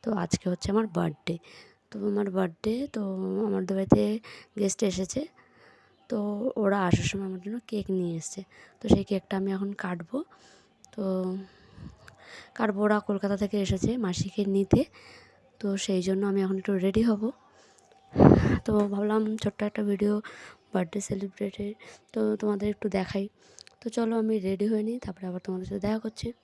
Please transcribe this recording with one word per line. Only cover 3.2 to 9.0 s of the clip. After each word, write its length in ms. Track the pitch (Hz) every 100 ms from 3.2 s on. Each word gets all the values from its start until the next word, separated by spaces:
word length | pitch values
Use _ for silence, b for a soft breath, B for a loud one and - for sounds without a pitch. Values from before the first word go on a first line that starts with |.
| 190 190 214
আমার 180 | 196 185
বাড়িতে 540 | 196 196 208 208 214 B B B -
গেস্ট 240 | 202 -
এসেছে। 420 | 208 180 190 - 320 _ b b b b b b _
তো 420 | 226 208 208 247 -
ওরা 300 | 202 202 185
আসার 180 | -
সময় 220 | - 196 196
আমার 140 | 185
জন্য 200 | 190 233 -
কেক 180 | 214 190
নিয়ে 280 | 190 175 165
এসছে। 260 | - - 190 B B B
তো 80 | 214
সেই 140 | 196